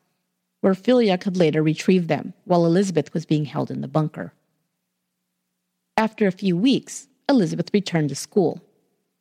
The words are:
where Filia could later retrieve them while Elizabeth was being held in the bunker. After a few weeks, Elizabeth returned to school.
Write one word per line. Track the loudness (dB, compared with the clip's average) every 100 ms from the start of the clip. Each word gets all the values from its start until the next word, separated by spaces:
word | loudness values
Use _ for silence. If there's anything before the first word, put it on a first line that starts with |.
| _ _ _ _ _ _
where | 0
Filia | 0 2 2 4 0
could | -2 0
later | 2 2
retrieve | 0 0 2 2 2
them | -4 -6 -10
while | 0 2 4
Elizabeth | 2 0 -2 -4
was | -4 -2
being | -2 -2
held | -6 -6
in | -8
the | -4
bunker. | -2 -2 -6 -14 -16 _ _ _ _ _ _ _ _ _ _ _ _ _ _ _ -2
After | -2 0 -2
a |
few | 0 -2 0
weeks, | 2 0 -2 -16 -18 _ 0
Elizabeth | 0 0 -2 -2
returned | -2 0 -2 -2
to |
school. | -4 -4 0 0 -2 -14 _ _ _ _ _